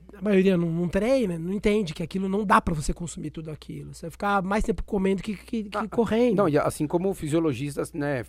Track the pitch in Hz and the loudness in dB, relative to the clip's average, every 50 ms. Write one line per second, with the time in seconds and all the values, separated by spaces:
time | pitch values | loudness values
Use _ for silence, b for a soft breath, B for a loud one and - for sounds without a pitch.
0 | - - - 202 185 214 202 190 190 196 185 170 170 165 160 170 175 165 - 196 | -20 -20 -12 -6 0 2 4 6 6 6 4 4 2 0 0 0 0 0 0 0
1 | 202 240 269 269 233 185 170 165 165 180 196 208 - 214 208 220 208 151 - - | 2 2 2 2 2 0 -2 -4 -4 -4 -4 0 2 2 2 2 0 -2 -4 -8
2 | 170 - - 190 196 190 190 208 220 190 220 220 - 196 165 151 143 - 165 - | -6 -6 -4 -4 -2 -2 0 0 2 4 4 4 4 2 -2 -2 -2 -4 -4 -4
3 | 175 156 - 185 160 151 - 165 156 156 151 - - - 160 143 143 147 143 - | -6 -10 -10 -10 -10 -10 -10 -10 -10 -12 -12 -12 -12 -14 -14 -12 -12 -14 -14 -14
4 | - 165 - - 202 202 202 196 175 190 202 220 - - 196 - - - 226 196 | -14 -14 -8 -4 -2 0 2 2 2 2 0 0 0 0 -2 -2 -4 -2 -2 0
5 | 190 190 196 180 - 220 202 - - - - 226 202 208 190 208 214 196 - 240 | 2 2 0 0 -2 -6 -8 -10 -8 -8 -6 -6 -6 -6 -6 -6 -6 -2 0 0
6 | 226 190 214 226 247 247 202 190 202 160 143 147 - 160 - - 156 147 - 170 | 0 2 4 4 4 4 4 4 4 4 4 4 2 2 0 -2 -2 0 0 0
7 | 180 196 185 - 165 147 143 170 165 156 127 107 143 147 143 170 156 - - 165 | 0 0 -2 -4 -4 -2 0 2 2 2 0 -2 -4 -6 -6 -6 -6 -6 -6 -4
8 | 143 143 143 123 104 | -4 -2 -2 -4 -6